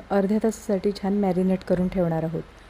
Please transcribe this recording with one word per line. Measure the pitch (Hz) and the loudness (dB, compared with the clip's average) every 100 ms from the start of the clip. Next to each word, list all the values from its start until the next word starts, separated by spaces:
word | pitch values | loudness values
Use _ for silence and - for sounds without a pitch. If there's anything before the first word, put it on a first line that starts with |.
| - | 0
अर्ध्या | 202 190 214 | 0 2 2
तासासाठी | 226 214 - 190 208 | 0 -2 -2 0 0
छान | 196 190 202 | -2 -2 0
मॅरिनेट | 196 175 185 185 | 2 2 2 0
करून | - 180 180 | 0 0 0
ठेवणार | 190 170 160 | 0 0 0
आहोत. | 160 160 - - | -2 -4 -8 -16